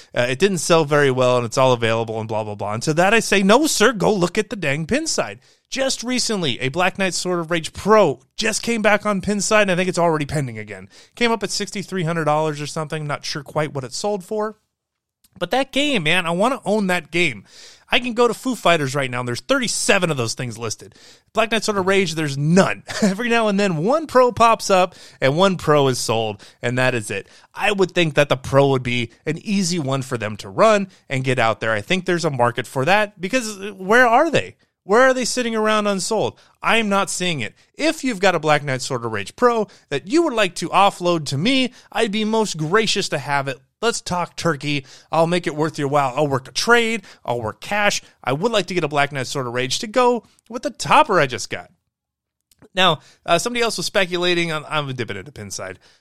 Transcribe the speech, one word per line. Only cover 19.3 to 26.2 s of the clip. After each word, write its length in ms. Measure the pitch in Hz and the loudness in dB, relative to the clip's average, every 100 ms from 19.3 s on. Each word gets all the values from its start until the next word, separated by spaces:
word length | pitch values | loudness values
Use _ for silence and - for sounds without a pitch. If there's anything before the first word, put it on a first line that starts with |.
| 117 | -6
thirty-seven 720 | - 269 220 - - 196 175 | -2 -2 -2 -2 2 2 2
of 60 | 139 | -2
those 160 | 113 | -4
things 240 | - 123 110 | -6 -8 -8
listed. 380 | 117 - 98 - - - _ | -8 -8 -14 -20 -20 -20 _
Black 180 | 214 226 | -2 0
Knight 120 | 226 | 0
Sword 140 | 214 202 | 0 0
of 100 | 185 | 2
Rage, 280 | 196 180 160 | 2 0 -2
there's 220 | 151 139 | -4 -2
none. 460 | 147 180 131 - - | 2 4 4 0 -8
<laughs> 80 | - | -2
Every 260 | 208 196 240 | 0 0 0
now 200 | 233 214 | 2 2
and 120 | 196 | 2
then, 180 | 202 156 | 2 0
one 300 | 190 311 311 | 0 0 2
pro 240 | 254 247 | 4 4
pops 380 | - 226 214 - | 4 4 4 2
up, 260 | 190 185 - - - | 2 2 -2 -20 -2
and 180 | 135 151 | 0 4
one 200 | 196 180 | 2 2
pro 320 | - 147 135 | 2 4 4
is 100 | 123 | 0
sold, 420 | - 113 | -2 -2